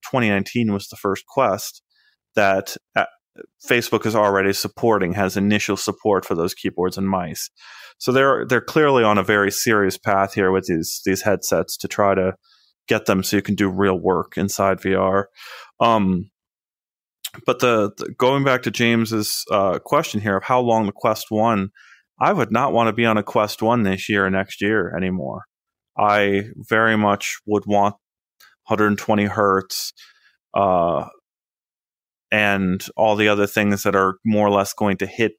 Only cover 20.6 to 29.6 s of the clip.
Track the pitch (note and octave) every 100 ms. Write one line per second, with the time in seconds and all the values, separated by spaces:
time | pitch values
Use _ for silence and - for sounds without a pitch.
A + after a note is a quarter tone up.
20.6 | A#2+ A2+ G2+ - A#2+ A2 - G#2+ A2+ G#2+
21.6 | F#2+ - - - _ - D3 G3 A2+ A2
22.6 | C#3 G#2 A2+ G#2+ A#2 G#2+ G#2 A#2 G#2 -
23.6 | A2 A#2+ G2 F#2+ - G#2 F#2+ F#2+ G2 -
24.6 | G2+ A2 F2+ E2 F#2 F#2 C2 A1 - _
25.6 | _ _ _ - G#2 G#2 G2+ G2 G#2+ -
26.6 | G#2+ A2 A2+ G#2+ G#2 G2+ - - - G#2
27.6 | G2+ G2+ G2+ - _ _ _ _ - _
28.6 | - G#2 G#2+ G#2 - G#2 G#2 G2+ G2+ F#2+